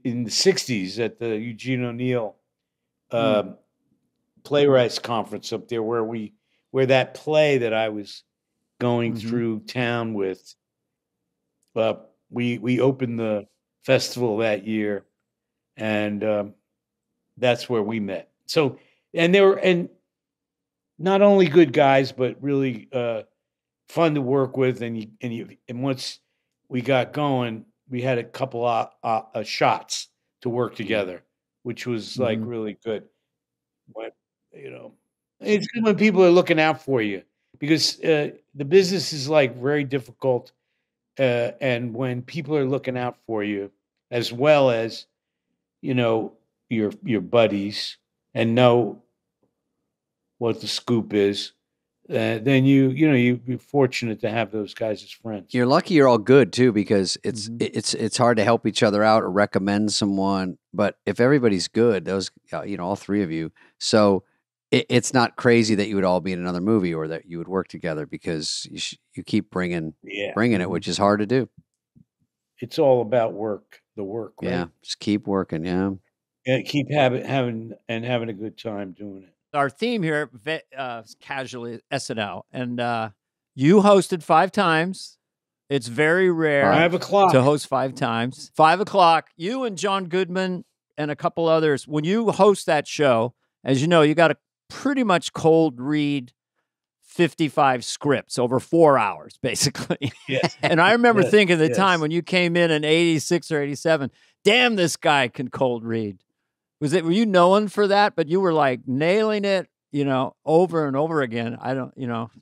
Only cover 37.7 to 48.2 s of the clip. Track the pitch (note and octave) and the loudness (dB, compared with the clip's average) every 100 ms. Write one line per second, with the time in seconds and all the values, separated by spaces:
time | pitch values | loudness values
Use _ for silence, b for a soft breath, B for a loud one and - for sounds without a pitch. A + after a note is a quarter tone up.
37.7 | D#3 - - E3 D3+ D3 - _ C#3 C#3 | 0 0 -4 0 0 -2 -10 _ -12 2
38.7 | F#3+ F3+ F#3+ B2+ D#3 C3 D#3 C3+ B2 B2+ | 4 4 -2 -6 -8 0 2 2 -2 -4
39.7 | D3 C3+ C#3 B2+ - C3+ B2 - _ _ | -4 -4 -6 -8 -6 -2 -2 -6 _ _
40.7 | _ _ _ _ - C3+ A#2+ A#2 - C3+ | _ _ _ _ -2 0 0 -4 -4 -4
41.7 | A#2+ A#2+ A2+ C3 B2 B2 E3 C#3+ D3+ C3 | -2 -4 -6 -6 -6 -8 -12 -4 -2 -2
42.7 | C3+ C3 B2+ B2 - - A2 G#2 G2+ G2 | -4 -4 -6 -6 -8 -8 -4 -4 -4 -8
43.7 | _ _ _ _ A#2+ A2+ B2+ D3 D3 C3+ | _ _ _ _ -6 -6 -2 4 4 4
44.7 | A#2 A2+ - - _ _ _ _ _ _ | 2 -4 -8 -20 _ _ _ _ _ _
45.7 | _ D3 B2+ A#2 A2+ G#2 - _ _ _ | _ -4 0 0 0 -4 -12 _ _ _
46.7 | A2+ G#2 - - G#2+ F2 A#2+ G#2+ G2+ G2+ | -2 -2 -4 -4 -4 0 2 2 0 -6
47.7 | G#2 - - _ _ | -8 -12 -14 _ _